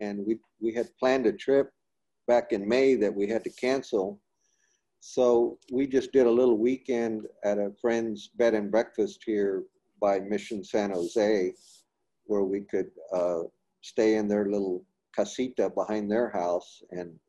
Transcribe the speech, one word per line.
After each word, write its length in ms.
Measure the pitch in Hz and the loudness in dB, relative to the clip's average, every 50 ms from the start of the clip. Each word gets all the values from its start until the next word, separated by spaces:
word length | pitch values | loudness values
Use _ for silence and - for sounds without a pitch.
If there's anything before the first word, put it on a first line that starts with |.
and 240 | 104 101 101 101 98 | -8 -8 -6 -6 -4
we, 100 | 110 113 110 - _ _ _ | -4 -4 -4 -6 _ _ _
we 140 | 107 113 110 | -6 -4 -2
had 140 | 120 110 - _ _ | -4 -6 -6 _ _
planned 280 | 131 131 135 131 120 | 0 2 2 2 2
a 40 | 104 | 0
trip 400 | 101 - - 135 139 139 143 - _ _ _ _ _ _ _ _ _ _ _ | 0 0 0 2 2 2 2 0 _ _ _ _ _ _ _ _ _ _ _
back 240 | - 120 117 - - | 2 2 2 2 0
in 160 | 113 98 101 | -4 -4 0
May 280 | 104 120 131 135 135 127 | 0 2 4 4 4 4
that 200 | 104 104 98 90 | 4 2 0 0
we 120 | 98 101 | -2 -2
had 160 | 104 117 110 - | -2 -2 -4 -4
to 60 | 113 | -6
cancel. 680 | - - 127 127 135 135 - - 120 101 92 101 101 - _ _ _ _ _ _ _ _ _ _ _ _ _ _ _ _ | -8 -4 -2 -2 -2 -2 -2 -2 -2 -2 -2 -2 -6 -12 _ _ _ _ _ _ _ _ _ _ _ _ _ _ _ _
So 580 | - - - 131 123 120 120 117 120 113 113 - _ - | -20 -6 0 2 4 4 4 4 2 0 -2 -8 _ -6
we 160 | 123 131 143 | -4 -4 -2
just 240 | 135 135 131 - - - | 0 0 0 0 2 4
did 140 | 135 123 | 4 4
a 40 | 117 | 6
little 260 | 113 123 127 123 113 | 4 4 4 4 4
weekend 680 | 104 113 127 135 131 - - 120 117 117 113 110 107 107 - - _ 107 | 4 2 0 0 -2 -4 -4 -4 -2 -2 -4 -4 -6 -10 -14 -12 _ -4
at 140 | 101 104 | -2 -2
a 160 | 104 101 98 101 - | 0 -2 -4 -6 -4
friend's 480 | - 117 117 117 113 113 104 104 - - _ | -2 -2 0 0 -2 -4 -6 -8 -12 -10 _
bed 180 | 110 120 117 110 | 2 2 2 2
and 180 | 107 104 95 | 2 0 0
breakfast 500 | 104 113 120 - - 117 101 92 - - - | 0 0 0 0 -2 -4 -4 -4 -4 -8 -6
here 380 | 117 107 104 101 98 95 92 90 - _ _ _ _ _ _ | -4 -2 0 0 0 -2 -4 -6 -10 _ _ _ _ _ _
by 200 | 104 101 98 95 | 0 0 0 0
Mission 440 | 95 101 104 101 - - 113 101 92 | -2 -4 -4 -6 -4 -8 -10 -10 -8
San 280 | - - 107 101 101 | -4 -2 -2 -2 -2
Jose, 640 | 95 87 87 85 - 117 104 107 110 98 92 92 - - _ - - _ _ _ _ _ _ _ _ _ _ | -2 -4 -4 -2 0 0 2 2 2 2 0 -2 -4 -8 _ -20 -20 _ _ _ _ _ _ _ _ _ _
where 180 | 107 104 101 98 | -2 -2 0 0
we 180 | 95 98 101 | 0 -2 -4
could, 300 | 101 - - 95 90 - - - - - | -4 -4 -4 -4 -4 -6 -10 -18 -10 -6
uh, 320 | 92 90 87 90 87 82 87 - - _ _ _ _ _ | -2 -2 0 0 0 -2 -4 -8 -12 _ _ _ _ _
stay 340 | - - - 120 110 110 110 | -20 -6 0 2 2 4 4
in 120 | 107 104 | 2 2
their 180 | 101 104 104 101 | 0 0 0 0
little 400 | 101 104 101 98 92 90 90 - _ _ _ _ _ - | 0 0 0 0 -2 -4 -6 -8 _ _ _ _ _ -4
casita 560 | 107 101 - - - 127 127 - - 98 95 | -4 -4 -2 -4 -6 -6 -4 -2 -2 -2 -2
behind 400 | - 98 92 104 107 107 104 101 | -2 -4 -4 -2 -4 -4 -2 -2
their 200 | 107 120 123 - | 0 0 0 -2
house 520 | 107 90 87 87 87 90 - - - - - - | -2 -2 -2 -2 -2 -2 -4 -8 -18 -20 -18 -12
and 220 | 87 90 87 85 - 160 _ | -10 -10 -10 -10 -14 -20 _